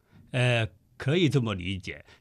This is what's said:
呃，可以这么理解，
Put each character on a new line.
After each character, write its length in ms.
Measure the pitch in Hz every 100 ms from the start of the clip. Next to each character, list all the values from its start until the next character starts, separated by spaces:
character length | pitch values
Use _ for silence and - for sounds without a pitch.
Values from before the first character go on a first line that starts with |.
| _ - -
呃， 360 | 131 123 120 110 - _ -
可 180 | - 170
以 140 | 156
这 100 | 139
么 160 | 110 95
理 240 | 90 95
解， 260 | - 71 - -